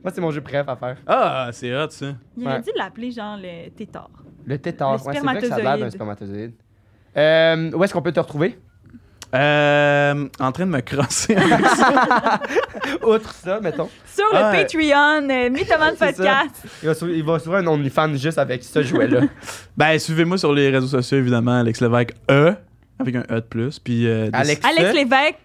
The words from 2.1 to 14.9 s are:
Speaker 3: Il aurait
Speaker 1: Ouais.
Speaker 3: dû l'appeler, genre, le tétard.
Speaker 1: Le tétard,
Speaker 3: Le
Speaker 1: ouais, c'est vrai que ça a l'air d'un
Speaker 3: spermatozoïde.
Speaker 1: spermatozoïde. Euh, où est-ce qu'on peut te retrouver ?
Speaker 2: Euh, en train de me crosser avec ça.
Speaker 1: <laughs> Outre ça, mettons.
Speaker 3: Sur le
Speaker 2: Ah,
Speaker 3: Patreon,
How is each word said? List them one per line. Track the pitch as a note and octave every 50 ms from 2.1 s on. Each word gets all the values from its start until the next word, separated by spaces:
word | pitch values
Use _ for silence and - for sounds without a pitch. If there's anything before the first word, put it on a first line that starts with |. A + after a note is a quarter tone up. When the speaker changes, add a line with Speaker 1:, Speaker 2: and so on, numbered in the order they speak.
| C#3 A#2+ _ _ _
Speaker 3:
Il | A#3 B3
aurait | C#4 C4+
Speaker 1:
Ouais. | B3
Speaker 3:
dû | A#3 F#4 B4+
l'appeler, | F#4+ G#3 F#3+ - - A#3 B3+
genre, | A#3+ A#3 G#3 G#3 G#3 G3+
le | F#3 F3+ E3+ E3+ - D#3+
tétard. | - - G#3+ - - - - - - - - - - - -
Speaker 1:
Le | B2 C3+ -
tétard, | - F3 E3 - C#3+ C3+
Speaker 3:
Le | C3+ C3
Speaker 1:
ouais, | C3+ C#3 C#3+
c'est | C#4+ -
vrai | C#3 C3+ G3+
que | A#3 A#3+
ça | -
a | A#2+
l'air | A#2 B2+ C#3+ C#3+
d'un | - A#2
Speaker 3:
spermatozoïde. | - G2 A2 G#2+ G2+ - G#2 G2 G2 G#2 A2 A#2
Speaker 1:
spermatozoïde. | A2+ _ _ _ _ _ _ _ _ _ _ _ _
Euh, | C#3+ D3+ D#3 D#3+ D#3+ D#3+ E3 E3 E3 D#3+ D#3+ - D#3+
où |
est-ce | F#3+ G3+ -
qu'on | F3
peut | D3 F3
te | D3+ F3
retrouver ? | D#3+ - - D3 D#3+ G#3+ A#3+ - - _ _ _ _ - - - - _ _ _ - - -
Speaker 2:
Euh, | B2+ C#3+ D3 D3 D3 D3 D3 D3 D3 D3 C#3+ C#3+ C#3+ C#3+ C#3+ C#3+ C#3+ C#3+ C3 - -
en | C3 C3
train | C3 E3 F3+
de | F#3+
me | E3 C3
crosser | A#2+ - C#3+ C#3 C3+ - - - - - A3
avec | G3 F#4+ E4+ - - -
ça. | - - - - - C#4 C4+ A#3+ - B3 A3+ - A3+ A3 G3+ C#4+ - C#4 G4+ C#5+ -
Speaker 1:
<laughs> | - G#3 B3+ C#4 C#4 - -
Outre | A3+ G#3+ A3 A3 -
ça, | - - - F3+ F#3+ A3
mettons. | G#3 E3+ D3+ D3 E3 - - - -
Speaker 3:
Sur | - - F4 G4+ A4
le | G#4 -
Speaker 2:
Ah, | - G#3+
Speaker 3:
Patreon, | G3 E3+ - - - D#4 D#4 D4+